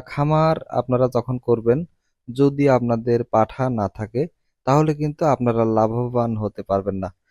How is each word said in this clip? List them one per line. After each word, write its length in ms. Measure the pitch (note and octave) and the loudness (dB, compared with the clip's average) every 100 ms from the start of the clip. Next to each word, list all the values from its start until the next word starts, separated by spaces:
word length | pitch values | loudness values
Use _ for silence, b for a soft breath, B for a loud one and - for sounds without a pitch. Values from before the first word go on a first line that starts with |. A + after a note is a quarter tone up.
| - | 2
খামার 500 | D3 D3 D#3 D#3+ D#3+ - | -4 0 2 2 0 -4
আপনারা 360 | B2+ B2 B2 B2+ | -4 0 0 2
যখন 280 | A#2+ B2+ B2+ | 0 -4 -4
করবেন, 400 | - A#2 A2+ C#3 F3 _ _ _ - | 0 2 2 0 -2 _ _ _ -8
যদি 360 | B2 C#3+ C#3 C#3+ | 0 2 4 2
আপনাদের 500 | B2 A#2+ A2+ A#2 A#2 | 4 2 0 0 0
পাঠা 400 | A2+ A2 G#2+ - C3 | 2 0 0 -2 -4
না 160 | A2+ G2 | -2 -4
থাকে, 340 | - G#2+ B2 E3+ _ _ _ C3 | -6 -6 -4 -6 _ _ _ 0
তাহলে 240 | C#3+ D#3 | 2 2
কিন্তু 280 | D3 D3+ D3 | -2 -6 -2
আপনারা 380 | D#3 B2 A#2+ A2+ A2+ | 0 2 0 2 2
লাভবান 640 | A2 A2 A#2+ B2 B2 A#2 A2 | 2 2 0 -2 -2 -2 -2
হতে 260 | G#2 - | -6 -8
পারবেন 340 | G2 G2 G2 F#2+ | -4 -2 -2 -6
না। 100 | F#2 - _ | -8 -12 _